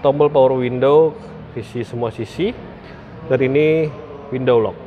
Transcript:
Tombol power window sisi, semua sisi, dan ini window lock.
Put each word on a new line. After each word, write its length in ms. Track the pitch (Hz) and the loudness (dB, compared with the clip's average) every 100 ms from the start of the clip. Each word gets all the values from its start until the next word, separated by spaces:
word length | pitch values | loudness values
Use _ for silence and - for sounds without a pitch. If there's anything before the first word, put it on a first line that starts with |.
Tombol 240 | - 143 147 | 0 2 2
power 320 | 147 131 131 | 4 4 4
window 560 | 123 123 131 147 160 151 - - - - | -2 0 4 6 4 0 -16 -18 -14 -14
sisi, 320 | 107 123 110 | -10 -8 -8
semua 240 | 120 117 | -4 -6
sisi, 400 | 110 110 - 196 247 - - - - - - - | -6 -10 -4 -4 -4 -14 -18 -18 -20 -18 -18 -2
dan 80 | 135 | 0
ini 480 | 131 139 156 160 156 139 - - - | 2 4 4 2 0 -6 -14 -16 -8
window 300 | 127 131 120 | -4 2 4
lock. 180 | 107 95 | 4 -4